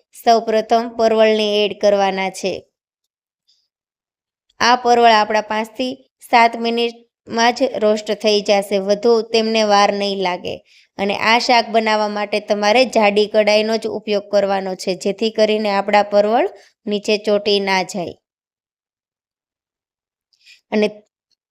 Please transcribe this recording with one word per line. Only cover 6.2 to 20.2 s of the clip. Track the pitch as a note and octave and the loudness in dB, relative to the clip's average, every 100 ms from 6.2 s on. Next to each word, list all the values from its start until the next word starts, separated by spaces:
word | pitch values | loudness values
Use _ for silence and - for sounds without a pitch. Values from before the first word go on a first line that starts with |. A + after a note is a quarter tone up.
સાત | - A#3+ A#3 A#3 | 0 2 2 0
મિનિટમાં | A#3 A#3 A#3 A#3 _ _ - A3+ A#3 | -4 -2 -4 -6 _ _ -8 -2 0
જ | A#3 C4 - | 0 -2 0
રોસ્ટ | G#3+ G#3+ - | 0 0 -4
થઈ | G#3 A3 G#3 | -4 0 0
જશે, | G3+ G3+ G3 G3+ | 0 0 0 -4
વધુ | F#3+ G3+ A#3 A#3 | -2 0 2 2
તેમને | A3 A3+ A3 A3+ | 0 -2 0 0
વાર | G#3+ G3+ G3+ | 2 4 2
નહીં | G3+ G3+ G3 | 0 -4 -4
લાગે. | F#3 F3+ - - _ _ _ - | -4 -4 -10 -14 _ _ _ -6
અને | G3 G3+ | -4 -2
આ | G#3 A#3 | 0 0
શાક | A#3 A#3+ A3+ | 2 0 2
બનાવવા | A3 A3 G#3+ G#3 | 0 0 -2 -2
માટે | G#3 G#3 G#3 | -4 -4 -6
તમારે | G#3 G#3 G#3 A3 B3 | -4 -2 2 2 2
જાડી | A3+ G#3 G3+ G#3 | 2 2 2 0
કડાઈનો | A3 G3+ G#3+ G#3+ A3+ | 0 2 2 0 -4
જ | A3 | -4
ઉપયોગ | G#3 G#3 G#3 G3+ | -8 -4 -4 -2
કરવાનો | G#3 G3 G3 F#3+ F#3 | -2 0 -2 -4 -8
છે, | - F3+ | -6 -6
જેથી | G3+ F#3+ A3+ | -4 -4 -4
કરીને | A3 G#3+ G#3+ G#3+ | 0 0 0 -2
આપણા | G3 G3+ G#3 | -2 2 2
પરવળ | G3+ G3+ G#3 A#3+ F#4 - _ _ G#3+ | 2 2 2 2 0 -6 _ _ -6
નીચે | G#3 G#3 G#3 | -6 -2 -2
ચોંટી | G#3+ G#3 G#3 G3+ | 0 0 0 -2
ના | G3 F#3+ | 0 -2
જાય. | F3+ G3+ E3 - _ _ _ _ _ _ _ _ _ _ _ _ _ _ _ _ _ _ _ _ | -2 -8 -10 -12 _ _ _ _ _ _ _ _ _ _ _ _ _ _ _ _ _ _ _ _